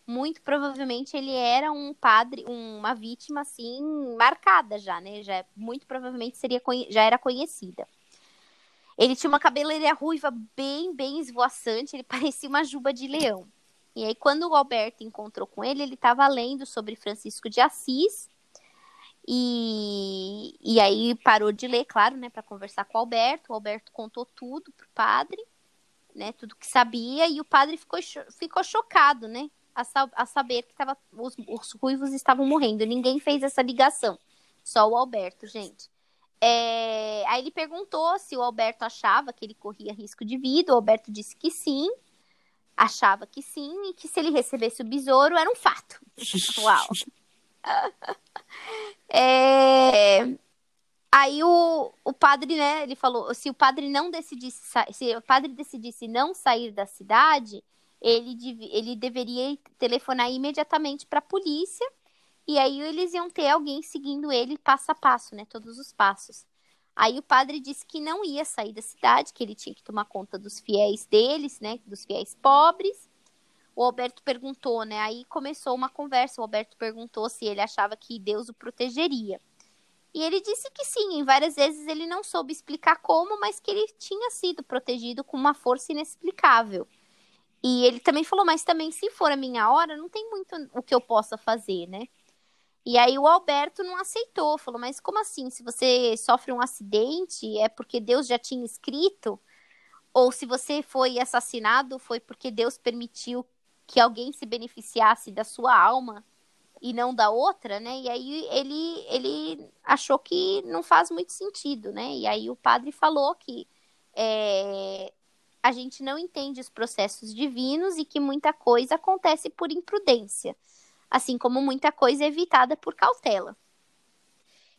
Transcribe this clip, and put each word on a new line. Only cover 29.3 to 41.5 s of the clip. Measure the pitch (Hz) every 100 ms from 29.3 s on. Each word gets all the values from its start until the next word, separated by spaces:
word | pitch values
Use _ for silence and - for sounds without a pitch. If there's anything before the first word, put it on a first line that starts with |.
| 240 294 _ _ 262
a |
sa-, | - 277 269 -
a | 247
saber | 294 254 240
que | -
tava, | - 269 269 _
os, | 220 247 247 214
os | 220 -
ruivos | 220 262 269 269
estavam | 269 - 262 269
morrendo. | 302 247 214 220
Ninguém | 247 247 277
fez | - 285
essa | 269 269
ligação, | 254 247 269 - 220 170 _ _ _ _
só | - 233 214
o | 240
Alberto, | 254 226 185 - 208
gente. | 220 196 - - _ _ _ _ -
É, | 233 233 233 226 226 220 214 214 196
aí | 247
ele | 269
perguntou | 339 320 330 403 311 330 381
se | - 262
o |
Alberto | 247 226 226 226
achava | 233 - 208 226 277
que | -
ele | 214
corria | 214 208 208 208
risco | 208 208 -
de | 214 262
vida. | 262 294 359
O | 247
Alberto | 220 220 -
disse | 208 - -
que | 320